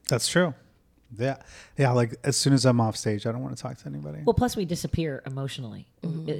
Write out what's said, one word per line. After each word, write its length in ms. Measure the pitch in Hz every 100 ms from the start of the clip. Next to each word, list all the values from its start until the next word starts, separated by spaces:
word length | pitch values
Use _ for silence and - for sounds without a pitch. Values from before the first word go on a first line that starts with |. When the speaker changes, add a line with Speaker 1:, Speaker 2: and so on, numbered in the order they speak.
| -
Speaker 1:
That's 200 | 120 -
true. 260 | 170 175 127 _ _ _ _ _ 107
Yeah. 200 | 131 131 - - - -
Yeah. 140 | 135
Like, 240 | 123 117 -
as 140 | 143 -
soon 160 | 143
as 120 | 135 127
I'm 140 | 120
off 140 | 110 107
stage, 280 | 113 104 117
I 60 |
don't 100 | 117
wanna 140 | 131 123
talk 220 | 127 120
to 80 | 143
anybody. 320 | 143 147 151 151
Speaker 2:
Well, 80 |
plus 220 | 226 247 226
we 100 | 170
disappear 560 | 170 - - 160 135 -
emotionally, 640 | 131 139 - 117 104 - _
Speaker 3:
Mm-hmm. 260 | 170 160 156
Speaker 2:
uh, 40 | 151